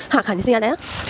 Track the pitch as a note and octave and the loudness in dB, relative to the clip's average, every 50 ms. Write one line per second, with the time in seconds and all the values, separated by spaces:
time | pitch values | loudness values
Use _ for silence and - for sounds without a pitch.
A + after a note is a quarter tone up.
0 | - - - B3+ - - G3 F3 F#3+ B3+ A#3+ A3 G#3+ A3+ E4 - - - - - | -6 0 0 0 2 0 -2 0 2 4 4 4 4 0 0 -2 -6 -10 -8 -8
1 | - | -8